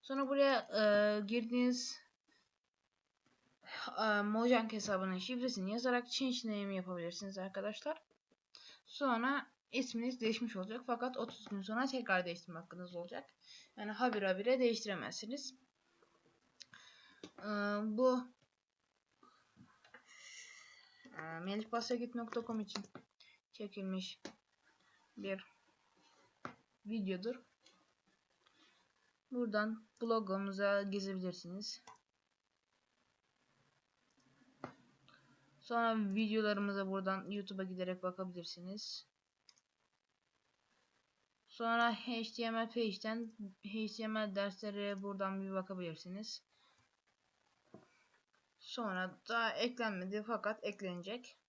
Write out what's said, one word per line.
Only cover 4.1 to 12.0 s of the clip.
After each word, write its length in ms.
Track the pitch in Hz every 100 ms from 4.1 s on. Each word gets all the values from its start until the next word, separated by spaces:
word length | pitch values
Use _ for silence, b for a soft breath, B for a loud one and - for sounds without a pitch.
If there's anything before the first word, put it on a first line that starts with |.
| 208
Mojang 500 | 208 214 240 247 220
hesabının 460 | 220 202 190 190 185
şifresini 540 | 185 247 247 208 185
yazarak 380 | 220 247 247 247
change 260 | - 262 247
name 300 | 226 208 196
yapabilirsiniz 640 | 190 180 180 170 175 202 196
arkadaşlar. 640 | 190 190 202 214 294 320 _ _ _ _ _ - B B _
Sonra 640 | - 277 233 247 277 - _ _
isminiz 480 | 240 - 233 240 247
değişmiş 360 | 220 220 233 208
olacak. 260 | 190 226 -
Fakat 300 | 233 247 254
otuz 320 | 156 - -
gün 140 | 202
sonra 240 | 190 220 269
tekrar 380 | 262